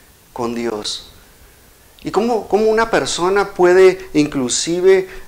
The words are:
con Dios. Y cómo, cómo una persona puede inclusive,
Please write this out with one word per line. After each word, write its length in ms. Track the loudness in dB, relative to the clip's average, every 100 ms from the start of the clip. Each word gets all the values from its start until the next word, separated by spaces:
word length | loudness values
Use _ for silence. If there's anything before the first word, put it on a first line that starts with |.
| _ _ _
con 200 | -8 -6
Dios. 580 | -6 -6 -6 -8 -12 -16 -20 -20 _ -20 _ _ _ _ _
Y 80 | -6
cómo, 380 | -4 -2 -4 -2
cómo 160 | 0 0
una 260 | 0 0
persona 600 | 0 -2 -2 -2 0 -2
puede 580 | 2 4 6 6 4 -2
inclusive, 920 | -2 0 -2 -4 -4 -4 0 4 2 0 -12